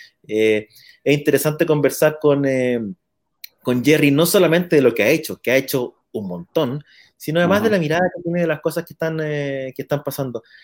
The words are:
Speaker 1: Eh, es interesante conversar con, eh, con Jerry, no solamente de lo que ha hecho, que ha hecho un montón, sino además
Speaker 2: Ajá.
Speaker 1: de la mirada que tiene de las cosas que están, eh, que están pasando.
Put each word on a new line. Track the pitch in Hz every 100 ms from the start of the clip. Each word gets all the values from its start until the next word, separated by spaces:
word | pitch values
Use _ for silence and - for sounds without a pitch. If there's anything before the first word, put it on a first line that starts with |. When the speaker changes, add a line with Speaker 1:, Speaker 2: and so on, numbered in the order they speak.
| - _ -
Speaker 1:
Eh, | 107 110 107 107 - - _
es | 135 147
interesante | 147 139 156 151 156
conversar | 147 139 - 151 151
con, | 147 143 139
eh, | 131 127 120 104 - _ _ _ _ - _
con | - 123
Jerry, | 131 151 143
no | 139 170
solamente | 202 165 170 175 156
de |
lo | 123
que | -
ha | 104
hecho, | 160 156 92
que | -
ha | 131
hecho | 135 135 123 _ _
un | 220 196
montón, | 180 170 165 131 147 - _ _ _
sino | - 165
además | 175 202
Speaker 2:
Ajá. | 220
Speaker 1:
de |
la | 196
mirada | 151 165 180
que | -
tiene | 170 175
de | 170
las | 151
cosas | 160 165
que | 170
están, | - 165 160
eh, | 151 147 143 135 131 -
que |
están | - 143
pasando. | 139 139 131 117 _ -